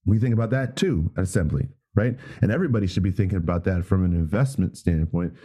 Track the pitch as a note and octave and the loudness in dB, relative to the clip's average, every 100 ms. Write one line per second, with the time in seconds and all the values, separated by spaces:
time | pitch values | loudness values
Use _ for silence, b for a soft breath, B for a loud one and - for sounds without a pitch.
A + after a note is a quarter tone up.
0 | - A2 B2 A2+ A2+ B2+ B2+ - F#3+ G2 | 0 2 2 0 0 -2 -4 -2 0 0
1 | E2 - F#2 - D#2 C#2 C2 - _ - | -2 -2 -2 0 0 -2 -4 -10 _ 0
2 | A#2 - B B G2 B2+ F3+ A#2 G2 G2+ | 0 -2 B B 0 2 0 0 0 0
3 | F#2+ F#2 F#2+ F#2+ E2+ F2 F#2+ F2+ F2 F#2+ | 0 0 0 0 -2 -2 0 -2 2 2
4 | F2+ E2+ D#2+ G2+ C3+ - F#2 - - D#2+ | 2 0 0 0 0 0 -2 -2 -2 0
5 | D#2+ E2+ F2 B | 0 -2 -4 B